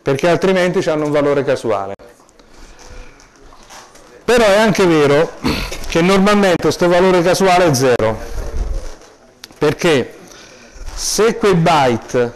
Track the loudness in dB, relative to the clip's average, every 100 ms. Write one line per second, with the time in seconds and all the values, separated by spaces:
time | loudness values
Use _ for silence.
0 | -2 0 0 2 2 0 0 0 -2 -2
1 | 0 0 0 0 0 -2 -2 -4 -4 -12
2 | -16 -20 -20 _ -20 -20 -20 -20 -20 -20
3 | -20 -20 -20 _ -20 -20 -20 -20 -20 -20
4 | -20 -14 0 2 4 4 2 2 2 4
5 | 4 2 0 -4 -6 -6 -6 -8 -4 -2
6 | 2 2 2 2 2 2 0 0 2 2
7 | 4 2 2 2 2 4 2 2 2 2
8 | 0 -4 -8 -8 -6 -6 -4 -6 -8 -14
9 | -20 -20 -20 _ -20 -4 -4 0 0 0
10 | -2 -10 -20 -20 -20 -20 -20 -16 -14 -10
11 | -6 0 0 2 2 2 2 2 2 0
12 | -2 -2 -2